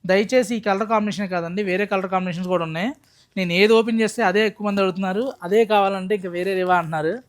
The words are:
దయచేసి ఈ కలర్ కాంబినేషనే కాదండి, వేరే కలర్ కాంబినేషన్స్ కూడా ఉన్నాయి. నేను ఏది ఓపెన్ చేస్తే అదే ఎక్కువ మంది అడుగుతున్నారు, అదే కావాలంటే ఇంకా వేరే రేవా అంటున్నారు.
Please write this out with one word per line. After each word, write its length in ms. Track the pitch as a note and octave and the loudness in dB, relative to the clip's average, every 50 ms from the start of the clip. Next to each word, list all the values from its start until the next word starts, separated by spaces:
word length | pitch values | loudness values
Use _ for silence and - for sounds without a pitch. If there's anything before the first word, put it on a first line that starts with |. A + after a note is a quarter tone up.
| _ F3 | _ 2
దయచేసి 420 | F#3 G3 A3 - B3+ B3+ B3 - A#3+ A3 | 2 2 2 4 2 2 2 2 -4 -4
ఈ 20 | G3+ G#3 | 0 0
కలర్ 200 | G3 G3 A3 G#3 A3+ | 0 0 0 0 0
కాంబినేషనే 360 | G#3+ G#3 G#3+ F#3+ E3 G#3 F3+ F#3 | 0 0 -2 -4 -4 -6 -4 -4
కాదండి, 260 | F3 E3+ E3 F3 G3 G#3 F#3+ | -4 -4 -4 -4 -4 -2 -2
వేరే 140 | F3+ F#3 G#3 G3 G#3 | 0 -2 0 0 0
కలర్ 180 | F#3+ F#3 F#3 F#3+ | -2 -2 0 -2
కాంబినేషన్స్ 360 | F#3 F#3 F#3 E3+ E3+ F#3 F3+ F#3 | -2 -2 -2 -4 -4 -4 -2 -2
కూడా 100 | F3 E3+ D#3+ | -2 -2 -2
ఉన్నాయి. 220 | D#3+ D#3+ F#3 A#3+ D4+ _ _ _ _ _ _ _ _ | -4 -4 -4 -4 -6 _ _ _ _ _ _ _ _
నేను 160 | G3 F#3 F3 E3+ F3 | -4 -2 0 2 4
ఏది 120 | G3+ G#3+ A3+ A3+ | 6 6 6 4
ఓపెన్ 220 | A3 A3+ A3+ A3+ A3 | 4 2 0 0 0
చేస్తే 180 | G#3 - - A3+ F#3+ | 0 0 0 0 2
అదే 120 | F3+ G#3 A3 G#3+ | 2 2 2 0
ఎక్కువ 140 | G#3 - G#3 G#3 | -2 -4 -6 -4
మంది 120 | G3 G3 G3 | 0 0 0
అడుగుతున్నారు, 420 | F#3 F#3 F#3 G3 F#3 F#3 G3+ B3 C#4 - _ - | 0 0 -2 -4 -2 -2 -2 -4 -4 -6 _ -4
అదే 140 | F3 G3 A3 A#3 G3 A3 | 0 2 2 4 4 4
కావాలంటే 400 | G#3 G3 G3 G3 F#3+ F#3 F#3+ G#3+ G#3 | 2 4 2 0 -2 -4 -4 -4 -4
ఇంకా 120 | F#3 F#3 E3+ | -4 -6 -6
వేరే 160 | F3 F3+ F#3+ G3 F#3 | -4 -2 -2 0 0
రేవా 160 | F#3 F3+ F3+ F3 | 2 2 2 2
అంటున్నారు. 340 | E3+ D#3+ E3 D#3 D3+ D#3+ F#3+ B3 B3+ | 2 -2 -4 -2 -2 -2 -4 -4 -10